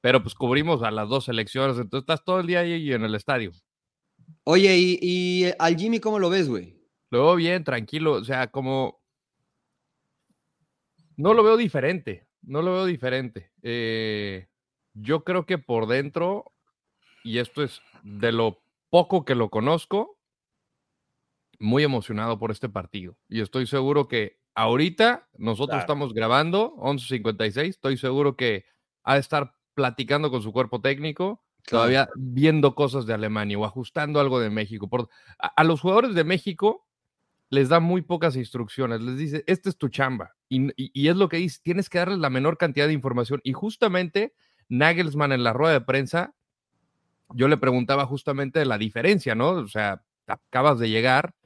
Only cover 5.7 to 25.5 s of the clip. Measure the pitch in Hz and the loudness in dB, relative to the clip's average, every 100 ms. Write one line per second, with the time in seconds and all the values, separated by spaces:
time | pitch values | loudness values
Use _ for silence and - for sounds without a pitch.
5.7 | 165 208 226 214 214 180 190 156 110 90 | 2 0 -2 -2 0 0 2 0 -2 -8
6.7 | _ _ _ _ 120 147 175 165 180 151 | _ _ _ _ 2 4 4 2 -2 -2
7.7 | 123 107 156 160 127 113 131 123 - 131 | -6 -6 -2 0 0 -2 -4 -4 -4 -4
8.7 | 135 131 - _ _ _ _ _ _ _ | -2 -2 -6 _ _ _ _ _ _ _
9.7 | _ _ _ _ _ _ _ _ _ _ | _ _ _ _ _ _ _ _ _ _
10.7 | _ _ _ _ - 156 233 214 226 226 | _ _ _ _ -2 4 6 6 6 2
11.7 | 147 127 180 123 92 _ _ - 139 175 | 0 -2 -2 -6 -14 _ _ -8 -4 -2
12.7 | 185 190 165 127 127 123 110 87 _ 120 | -2 -2 -2 -4 -4 -6 -12 -18 _ -8
13.7 | 120 113 113 110 107 101 95 92 _ _ | -6 -4 -4 -4 -6 -6 -10 -14 _ _
14.7 | _ _ 107 107 151 - 185 170 180 - | _ _ -16 -4 -4 0 -4 -2 -6 -2
15.7 | 117 110 123 139 156 175 202 - _ _ | -2 0 -2 -2 -4 -4 -4 -10 _ _
16.7 | _ _ _ _ _ 117 113 120 - 139 | _ _ _ _ _ -6 -4 -4 -4 -6
17.7 | - _ _ 101 104 117 113 113 95 _ | -6 _ _ -18 -2 0 2 0 -2 _
18.7 | _ _ 170 170 185 143 127 110 110 120 | _ _ 4 4 0 0 0 0 0 0
19.7 | 160 - 196 330 - _ _ _ _ _ | 0 -2 -4 -4 -10 _ _ _ _ _
20.7 | _ _ _ _ _ _ _ _ _ 107 | _ _ _ _ _ _ _ _ _ 0
21.7 | 127 147 127 - 107 113 110 110 107 120 | 2 2 0 -4 -4 -4 -4 -4 -6 -6
22.7 | 101 87 104 90 - _ 113 104 131 120 | -8 -10 -12 -14 -18 _ -6 -4 -4 -2
23.7 | 139 131 147 135 117 104 _ _ - 113 | -2 0 0 0 -2 -4 _ _ -2 0
24.7 | 120 165 170 220 247 _ _ 113 | 2 0 2 2 2 _ _ -6